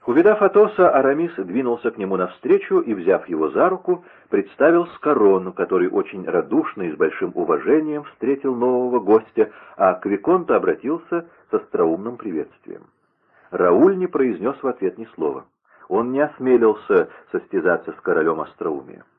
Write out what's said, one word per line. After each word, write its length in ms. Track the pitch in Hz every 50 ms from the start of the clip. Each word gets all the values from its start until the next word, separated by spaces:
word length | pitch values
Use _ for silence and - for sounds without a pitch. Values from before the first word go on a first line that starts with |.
| _
Увидав 380 | - 120 151 175 208 214 208
Атоса, 480 | 202 185 - 202 214 202 208 - 180 165
Арамис 420 | - 139 135 135 139 151 170 165 -
двинулся 560 | - 98 85 - - 131 123 120 117 - 117
к 60 | - 107
нему 180 | 98 95 95
навстречу 640 | 92 90 90 - _ - 131 190 196 196 - 196 180
и, 120 | - 117
взяв 360 | 107 95 82 92 92 85 - -
его 220 | 85 78 80 76
за 180 | 69 101 147 185
руку, 360 | 185 180 - - 180 175 - - - _ _ _
представил 560 | - 101 - - - - 135 160 170 175 170 170 -
Скорону, 560 | - - 147 147 123 104 98 95 92 90 92
который 360 | 92 - 90 - 98 90 90 90
очень 400 | - 101 92 - - 95 90 85
радушно 540 | 85 87 78 - 107 151 156 - - 104
и 100 | 92 85
с 40 | 76
большим 340 | - - - - - 95 85 -
уважением 680 | - 85 78 82 71 - - 147 156 156 151 147 147 147
встретил 500 | - _ _ 113 127 139 139 139 135 127
нового 440 | 120 123 127 127 127 127 123 123 120
гостя, 540 | 98 95 107 113 110 - _ - 107 - - - - - -
а 180 | - 95 92 90
к 120 | - -
Виконту 480 | 101 101 98 - 156 175 185 165 - 120
обратился 720 | 101 87 90 78 - - 123 160 165 - - 175 170 170 - _ _ _ _
с 40 | -
остроумным 600 | 107 - _ - - 85 82 - 92 104 117 123
приветствием. 720 | 117 - 104 85 76 67 - _ _ _ - - - _ _ _ _ _ _ _ _ _ _ _ _ _ _
Рауль 440 | 90 90 90 87 87 - 311 381 196
не 120 | 185 180 175
произнес 520 | - 143 135 123 104 80 95 127 139 -
в 60 | -
ответ 320 | 131 120 - 98 90 - -
ни 60 | 113 - _
слова. 300 | - 80 73 67 65 - _ _ _ _ _ _ _ - _
Он 220 | 90 107 117 123
не 100 | 131 139
осмелился 880 | 151 147 143 - 131 127 123 117 113 110 104 - - - 101 90 80 - - - _ _
состязаться 640 | - 90 - _ - 92 78 90 87 85 - -
с 80 | - -
королем 400 | _ 92 82 80 80 82 80 78
остроумия. 640 | 76 - _ _ - 82 76 69 67 - - - - _ _